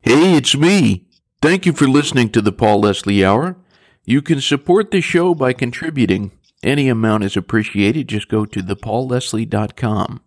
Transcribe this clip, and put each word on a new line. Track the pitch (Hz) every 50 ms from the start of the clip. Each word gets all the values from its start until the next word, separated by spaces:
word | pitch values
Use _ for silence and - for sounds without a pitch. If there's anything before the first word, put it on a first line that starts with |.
| _ 110
Hey, | 123 147 170 190 175
it's | 147 123 - -
me. | 139 151 175 202 196 147 107 98 90 _ _ _ _ _ _ _ _
Thank | - 151 185 190 -
you | 180
for | 147 - 147
listening | 131 131 147 147 - - 131 120 107
to | - 117
the | 101 104
Paul | 92 - 117 107 104 104
Leslie | 104 104 95 - - 101 101 101 95
Hour. | 95 101 120 156 185 180 - _ _ _ _ _ _ _ _ _
You | - 120 143
can | 143 - 165 139
support | 135 - 147 139 _ - 175 214 208 208
the | - 185
show | 160 - - 170 175 185 170
by | 147 135 127
contributing. | 123 - 131 120 120 - 165 160 156 139 120 - 92 98 101 95 _ _ _ _ _ _ -
Any | - 139 147 139 131
amount | 123 113 113 110 107 107
is | 101 98 -
appreciated. | 101 87 - - 110 107 - - 101 101 101 131 160 127 -
Just | 107 104 -
go | _ - 107 107
to | 104 - 104
the | 90 90 98
paul | - - 110 107 120 131
leslie | 131 123 123 - - - 110 113
dot | 110 - 104 107 104 -
com. | - 131 110 107 101 - - - - _